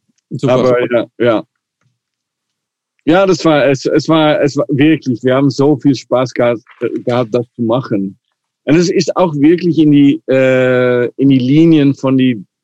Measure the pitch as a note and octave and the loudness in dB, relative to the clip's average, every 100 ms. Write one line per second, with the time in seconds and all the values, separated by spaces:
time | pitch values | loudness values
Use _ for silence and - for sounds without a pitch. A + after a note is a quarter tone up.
0 | _ _ - C3+ C3 B2+ B2+ B2 A#2+ A#2+ | _ _ -16 -6 -2 0 0 0 -2 -4
1 | G#2+ - A#2 G#2 - _ _ _ _ _ | -6 -4 -2 -2 -6 _ _ _ _ _
2 | _ _ _ _ _ _ _ _ _ _ | _ _ _ _ _ _ _ _ _ _
3 | C#3 F3+ F#3+ F3+ E3+ D3 B2+ C3+ - D3 | 0 2 2 0 0 2 2 0 -2 -2
4 | C#3+ D#3+ D3+ C#3+ C#3+ C3+ - C#3 D3+ D3+ | 0 0 0 0 -2 -2 -4 0 2 0
5 | C3 A#2 B2+ C3 C#3 B2 C#3 C#3+ C#3+ B2 | -2 -4 -2 0 0 0 0 2 0 -2
6 | - B2 B2+ - A#2+ A#2 _ - B2 A#2 | -2 -4 -2 -2 -2 -2 _ -10 -8 -6
7 | G#2+ A#2+ A2+ B2 A#2+ - A2+ B2 B2+ G#2+ | -4 -4 -2 -4 -6 -6 -4 -4 -4 -6
8 | G2 - _ _ _ _ - D#3+ F3 - | -6 -12 _ _ _ _ -2 0 0 -2
9 | D3+ - F3+ D3 D3 F3 F3 D#3 D3+ C#3+ | -2 -2 -2 2 2 2 0 2 4 4
10 | C#3 C3+ - C3 C3 C3 B2+ B2+ B2+ B2 | 4 0 -2 0 2 0 0 0 0 -2
11 | A#2+ - C#3 C3 B2 D3 E3 D#3 C#3 C3+ | -4 -2 0 0 2 2 4 4 2 0
12 | C3+ C3 B2+ A2 - _ | -2 0 0 -2 -10 _